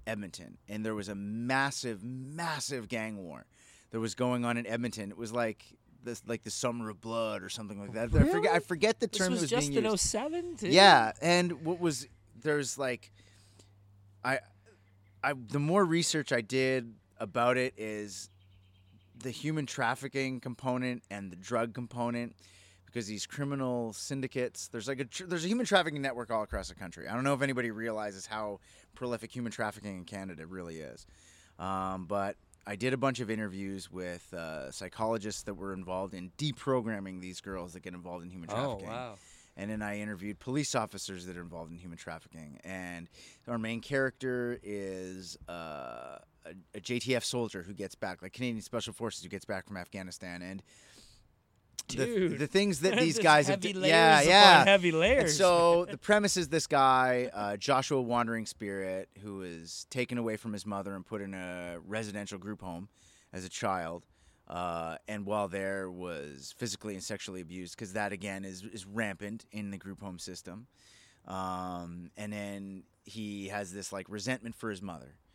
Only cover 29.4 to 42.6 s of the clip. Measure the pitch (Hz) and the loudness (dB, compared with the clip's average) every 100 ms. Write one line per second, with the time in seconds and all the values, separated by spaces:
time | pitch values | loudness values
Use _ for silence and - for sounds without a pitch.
29.4 | 117 110 107 104 101 92 85 101 95 78 | -6 -2 -4 -4 -8 -10 -10 -10 -8 -10
30.4 | 82 92 85 80 71 - - - - - | -12 -10 -10 -10 -12 -14 -20 -20 -20 -20
31.4 | - - 92 95 95 92 87 101 98 - | -20 -8 -4 -2 -2 -4 -2 -2 -2 -4
32.4 | _ _ 101 101 127 131 135 120 110 110 | _ _ -10 -4 -2 0 0 0 -2 -4
33.4 | 104 95 98 98 90 90 90 87 - 87 | -4 -6 -6 -8 -10 -8 -8 -8 -10 -10
34.4 | 80 78 67 - 92 - 110 113 104 - | -8 -8 -10 -10 -12 -4 -2 -2 -4 -8
35.4 | - 90 98 95 90 92 95 92 90 - | -8 -8 -8 -8 -6 -4 -6 -8 -12 -4
36.4 | 147 131 139 131 110 104 98 92 90 90 | -4 -2 0 0 0 -4 -6 -10 -12 -12
37.4 | 98 95 87 85 90 87 87 87 87 92 | -10 -8 -8 -12 -12 -12 -10 -10 -10 -12
38.4 | 82 107 139 101 98 117 123 101 - - | -6 -4 -4 -6 -8 -10 -12 -16 -20 -20
39.4 | - - 101 107 104 104 107 92 104 98 | -20 -10 -8 -4 -4 -4 -6 -8 -8 -8
40.4 | 127 143 139 131 107 98 - 92 90 87 | -4 -4 -2 -2 -2 -6 -10 -10 -10 -12
41.4 | 85 82 82 85 90 82 - 82 - 82 | -10 -12 -12 -14 -14 -14 -12 -12 -14 -18
42.4 | 76 71 | -18 -16